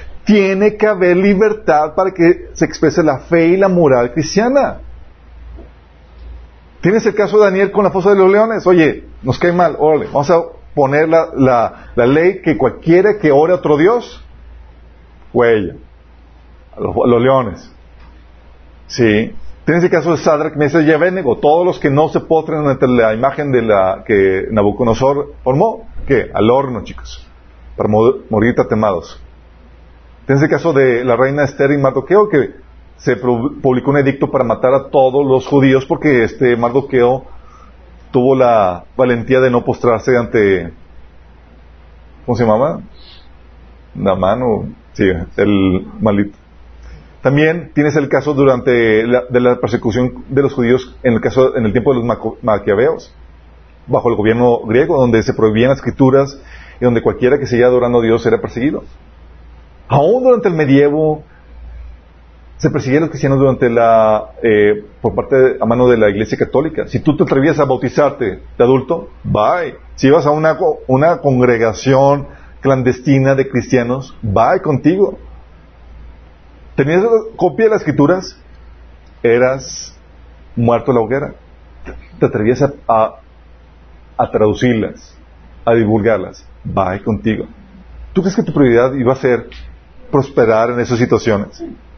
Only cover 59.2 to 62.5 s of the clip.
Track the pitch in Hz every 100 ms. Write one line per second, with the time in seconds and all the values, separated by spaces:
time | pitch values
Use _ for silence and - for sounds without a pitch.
59.2 | - - - - - - - 139 156 247
60.2 | 254 240 202 165 147 139 143 147 156 151
61.2 | - - - - - - - - - -
62.2 | - - -